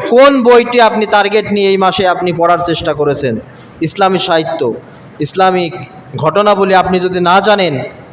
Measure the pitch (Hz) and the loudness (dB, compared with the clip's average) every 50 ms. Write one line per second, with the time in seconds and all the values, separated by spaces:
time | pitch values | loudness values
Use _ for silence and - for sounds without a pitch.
0 | - - 226 247 269 285 277 262 233 240 240 233 240 240 - 240 233 214 - 220 | -2 2 4 6 6 6 4 2 4 4 4 4 4 2 2 2 2 2 2 0
1 | 214 202 214 208 196 202 196 220 202 - 202 202 202 196 196 190 196 185 180 - | -4 0 0 0 0 2 0 -2 -2 -2 -2 0 0 0 2 2 0 0 0 0
2 | 196 180 175 180 180 180 165 165 170 170 175 170 175 175 160 156 - 165 147 143 | 0 -2 -2 -2 -2 -4 -2 0 0 0 0 0 0 -4 -4 -4 -4 -6 -4 -2
3 | 147 143 139 143 143 127 113 110 - - - - - - - - 165 156 - - | -2 -2 -2 -2 -4 -6 -6 -6 -10 -14 -20 -20 -20 -20 -12 -8 -8 -6 -4 -2
4 | 196 190 190 175 - 175 170 160 160 160 - - 139 117 107 - - - - - | -2 0 0 -2 -2 -2 -2 -2 -2 -4 -6 -4 -4 -6 -6 -8 -12 -20 -20 -20
5 | - - - - 151 139 - 190 190 185 185 180 175 160 - - - - - - | -20 -20 -10 -8 -8 -6 -2 0 0 2 2 0 -4 -4 -6 -10 -16 -16 -18 -20
6 | - - - - - 160 156 202 208 208 202 196 196 190 190 185 180 185 185 185 | -20 -16 -10 -4 -4 -2 0 0 2 2 2 2 2 2 2 2 2 2 0 -2
7 | 175 180 180 185 180 175 180 196 190 214 208 202 185 165 143 127 - - - - | -2 -2 -2 -2 0 2 2 2 2 2 2 2 0 -2 -2 -4 -8 -10 -14 -18
8 | - - | -20 -20